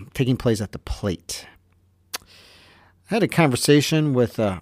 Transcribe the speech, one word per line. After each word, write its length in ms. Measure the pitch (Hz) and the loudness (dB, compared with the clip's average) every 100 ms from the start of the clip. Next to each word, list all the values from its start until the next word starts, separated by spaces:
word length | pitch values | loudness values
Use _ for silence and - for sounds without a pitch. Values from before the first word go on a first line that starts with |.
| 107 | -8
taking 240 | - 127 123 | -2 -2 0
plays 240 | 120 107 | 0 -2
at 100 | 101 | -4
the 80 | - | -10
plate. 640 | - - 104 85 - - - _ _ _ _ _ _ - | -10 -6 -4 -6 -10 -16 -18 _ _ _ _ _ _ -18
I 1000 | _ - - - _ _ _ _ - 214 | _ -20 -20 -20 _ _ _ _ -6 -2
had 80 | |
a 40 | 165 | 0
conversation 840 | - 151 120 - 147 - 156 151 | 2 2 2 4 4 4 0 0
with, 260 | 127 117 - | 2 0 0
uh, 220 | 104 90 | -4 -4